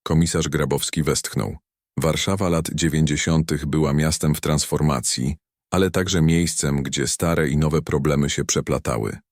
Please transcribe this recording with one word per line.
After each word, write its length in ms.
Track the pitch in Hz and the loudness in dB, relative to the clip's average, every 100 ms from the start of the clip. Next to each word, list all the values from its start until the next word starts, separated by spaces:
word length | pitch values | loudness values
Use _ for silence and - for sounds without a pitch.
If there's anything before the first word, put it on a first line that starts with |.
Komisarz 460 | - 80 82 85 76 | 0 2 2 0 -2
Grabowski 540 | 71 69 69 - 82 | -2 0 -2 -2 -2
westchnął. 540 | 71 69 - - 50 - _ _ _ - | 0 -2 -2 -4 -6 -8 _ _ _ -4
Warszawa 500 | 80 85 - 98 95 | -2 0 -2 -2 0
lat 220 | 82 82 | 0 -2
dziewięćdziesiątych 920 | - 82 78 78 73 - 80 80 73 73 | -2 0 2 2 0 2 2 2 -2 0
była 260 | 78 76 | 0 2
miastem 420 | 71 80 78 78 | 2 2 2 0
w 60 | 76 | 0
transformacji, 960 | 76 78 - 73 76 65 - - 67 78 _ _ _ 90 | 0 0 0 0 2 0 -2 -2 -2 -4 _ _ _ 0
ale 140 | 95 | 2
także 320 | 95 92 92 | 0 0 2
miejscem, 600 | 80 82 82 - 73 71 | 4 4 2 -2 -2 -2
gdzie 240 | 67 69 62 | -2 -2 -2
stare 420 | - 85 82 76 | -2 0 0 0
i 80 | 73 | 2
nowe 260 | 78 76 | 2 0
problemy 480 | - 73 71 71 71 | 0 -2 0 0 0
się 140 | - | -2
przeplatały. 760 | - - - 69 - 58 50 - _ | -2 -2 -2 -2 -2 -4 -4 -8 _